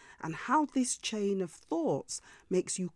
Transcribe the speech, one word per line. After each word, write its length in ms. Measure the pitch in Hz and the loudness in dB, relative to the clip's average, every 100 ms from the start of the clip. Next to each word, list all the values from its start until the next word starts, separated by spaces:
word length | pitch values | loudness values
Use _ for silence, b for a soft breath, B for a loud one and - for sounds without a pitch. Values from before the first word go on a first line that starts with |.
| B B | B B
and 140 | - 160 | -8 -6
how 320 | - 294 294 | 2 2 4
this 300 | 269 247 - | 2 0 -2
chain 440 | - 214 202 196 | -4 0 0 2
of 120 | 175 | -2
thoughts 680 | - - 330 302 139 - - B B B | -6 -6 -2 2 0 -2 -10 B B B
makes 260 | 185 - - | 0 0 -2
you 140 | 180 | -6